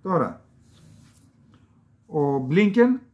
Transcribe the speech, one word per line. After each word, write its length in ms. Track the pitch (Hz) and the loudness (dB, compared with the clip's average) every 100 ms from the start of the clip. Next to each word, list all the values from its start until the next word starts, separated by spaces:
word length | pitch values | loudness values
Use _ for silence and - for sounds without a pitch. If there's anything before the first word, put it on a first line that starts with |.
Τώρα, 440 | 190 170 101 - _ _ _ _ - - - _ _ _ _ _ _ _ _ _ | -2 -2 -2 -8 _ _ _ _ -20 -20 -20 _ _ _ _ _ _ _ _ _
ο 340 | _ 156 143 139 | _ -4 -2 -2
Μπλίνκεν 600 | 131 165 208 214 247 254 - | 0 0 2 2 2 0 -6